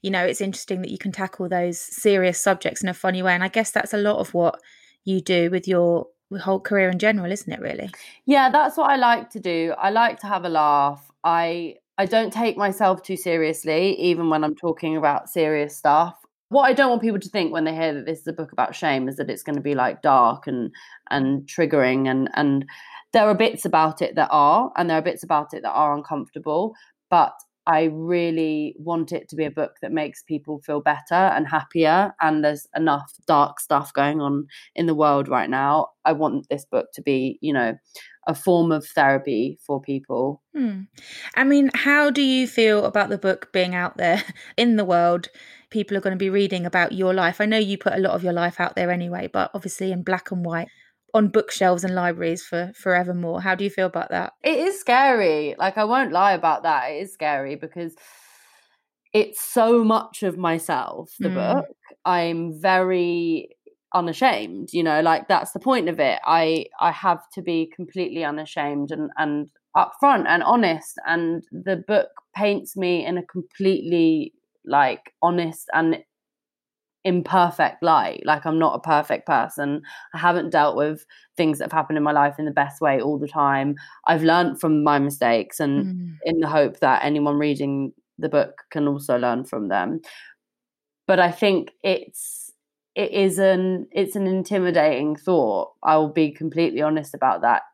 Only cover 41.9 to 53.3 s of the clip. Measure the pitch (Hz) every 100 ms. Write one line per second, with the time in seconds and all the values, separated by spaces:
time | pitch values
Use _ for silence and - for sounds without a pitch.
41.9 | 294 294 277 269 262 247 - 220 208 202
42.9 | 208 196 202 190 185 - 190 180 180 175
43.9 | - 175 196 - - - - 240 220 185
44.9 | 175 175 175 - - - - _ 214 202
45.9 | 196 190 185 196 196 196 185 175 180 170
46.9 | 185 185 190 170 175 208 220 196 196 202
47.9 | 185 190 175 180 175 175 - 175 - 175
48.9 | 175 175 175 180 - - 196 185 - 190
49.9 | 180 180 180 - 180 170 165 - _ _
50.9 | _ _ 220 208 220 - - 190 175 185
51.9 | 185 175 170 165 180 - 170 180 - 190
52.9 | 180 180 175 170